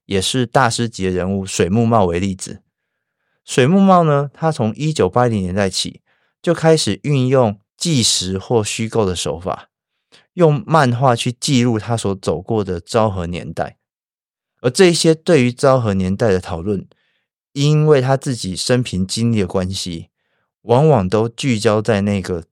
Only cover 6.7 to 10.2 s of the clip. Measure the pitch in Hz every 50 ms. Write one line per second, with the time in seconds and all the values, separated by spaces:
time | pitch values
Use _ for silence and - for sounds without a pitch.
6.7 | 160 156 - - 98 - - 143 147 135 127 127 131 135 127 110 104 - _ _
7.7 | _ _ - 175 165 131 110 - - - 87 92 - - - - 127 113 104 -
8.7 | - - 113 110 - 117 107 95 90 85 - - 69 82 90 92 - - - _
9.7 | _ _ _ _ _ _ _ _ _ _